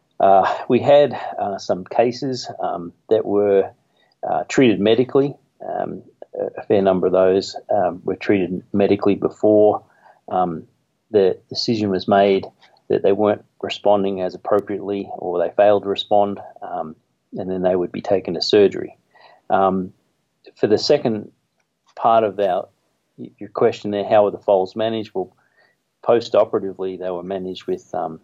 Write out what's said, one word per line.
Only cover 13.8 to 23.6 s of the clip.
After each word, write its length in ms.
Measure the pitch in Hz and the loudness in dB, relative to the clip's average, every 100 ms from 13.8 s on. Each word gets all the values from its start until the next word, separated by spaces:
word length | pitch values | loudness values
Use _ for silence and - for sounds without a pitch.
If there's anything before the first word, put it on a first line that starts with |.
| 101 104 95 95 | 2 2 0 -4
as 140 | 90 90 | -6 -8
appropriately, 760 | - 104 101 101 95 101 98 | -2 -2 -2 -6 -6 -8 -8
or 260 | - 90 87 | -10 -6 -2
they 140 | 85 - | -2 2
failed 280 | 104 104 | 4 4
to 60 | 98 | 0
respond, 500 | 95 - 104 101 95 - - | -6 0 2 2 -2 -12 -18
um, 340 | 90 87 80 78 _ _ _ | -12 -10 -10 -14 _ _ _
and 160 | 208 92 | -10 -8
then 140 | 92 | -2
they 120 | 90 92 | 0 0
would 160 | 87 | -2
be 100 | 92 | -6
taken 340 | - 95 92 85 | -2 -2 -2 -6
to 60 | |
surgery. 540 | - 107 98 - - - _ _ _ _ - | 0 4 4 2 -10 -14 _ _ _ _ -4
Um, 420 | 98 95 95 92 - _ _ _ _ - - | 0 2 0 -4 -12 _ _ _ _ -20 -4
for 120 | 117 | 0
the 100 | 104 | 0
second 540 | - 147 131 110 - _ _ _ _ _ _ - | 2 0 0 -4 -8 _ _ _ _ _ _ -4
part 280 | 117 113 | 2 4
of 160 | 110 95 | 2 0
our, 300 | 98 90 - _ _ _ _ - | -2 -2 -6 _ _ _ _ -20
y-, 120 | 123 - | -20 -18
your 120 | 101 | -10
question 420 | - | -2